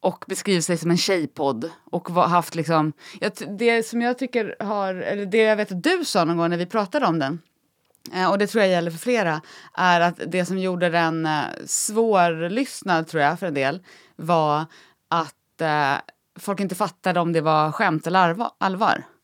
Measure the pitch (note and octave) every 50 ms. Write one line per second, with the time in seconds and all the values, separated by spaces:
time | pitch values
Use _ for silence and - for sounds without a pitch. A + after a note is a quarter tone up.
0 | - F#3+ F3+ - - - F#3+ F#3 - G3+ G3 F3 D#3 - F3+ E3 - E3+ E3+ F3
1 | - - G3 F3+ D#3 C#3 _ - D#3 C#3 C3+ A2+ A#2 E3 - - _ - - F3
2 | - - F3 F3+ F3 E3+ E3+ F3 D#3+ - - E3 D#3+ C#3 E3 D#3+ D3+ D#3 D3+ _
3 | - - - G3 - G#3 - - - - G3+ F#3+ A#3 A#3 A#3 A#3 A3+ A3+ - A#3+
4 | A#3 A#3+ B3 B3 C4+ B3 - A#3+ A3 F#3 - - - G3+ G#3+ G#3 G3 F#3+ F#3+ F#3
5 | - - - G3+ G3+ F#3+ F3+ A3+ A3 G#3+ G#3+ G#3 G#3 G3+ G3 F3+ E3+ D4 F4+ F#4
6 | E4 - - G3 E3+ D#3 E3+ E3+ E3+ E3 F3 E3+ F3 F3 - A#3 G3+ F#3 - -
7 | F3+ F3+ E3 E3 C#3+ C3+ D3+ E3+ _ _ _ _ _ _ _ _ _ _ _ _
8 | _ - - F3+ F#3 F3+ F#3+ G3+ G#3 G3+ - A3+ G#3 F#3+ F#3 F3 E3+ E3+ D#3+ E3
9 | - A#3+ B3 A#3 G3+ E3+ D#3 D3+ - - - - - - _ - F3+ F3+ F3 E3+
10 | E3+ F3 E3+ - - D3+ E3+ F3+ F3+ F3 F#3 F#3+ F#3 F#3 F3+ F3 F3 F3 D#3+ E3+
11 | E3+ D#3+ D#3+ D#3+ D#3+ D#3 D#3 D3+ C3+ - - - - - - - - - G#3+ G#3+
12 | A3+ A3+ G#3+ F#3+ F3 E3+ E3 D#3+ E3 F3 F#3+ A#3 C#4 B3+ - - - G3 F3+ D#3+
13 | D#3+ D#3+ - D#3+ C#3+ C#3+ D#3+ F3 - F3+ D3+ C#3+ C3+ C3+ D3 F#3 - - - -
14 | - _ _ - D3+ D#3+ F3 E3 D#3 D3+ D3 D3+ D#3+ D#3+ - - - _ _ _
15 | _ _ - E3 D#3+ D3 - _ _ _ _ _ E3 D#3+ D3+ D3+ D3 C3+ C#3 -
16 | - - - _ _ _ _ - - - G3+ F3+ G3+ F#3 F3+ F3+ G#3+ F#3 - _
17 | _ F#3 F3+ F3+ F3 E3 E3+ D#3+ D3+ D#3 D#3 D#3 D3+ D#3 D3+ - A3+ F#3+ D#3+ D#3
18 | - E3+ F3 F#3 F#3 E3+ E3+ G3 A#3+ - - _ - F#3+ F#3+ F3+ A3 F#3+ - -
19 | - - _ _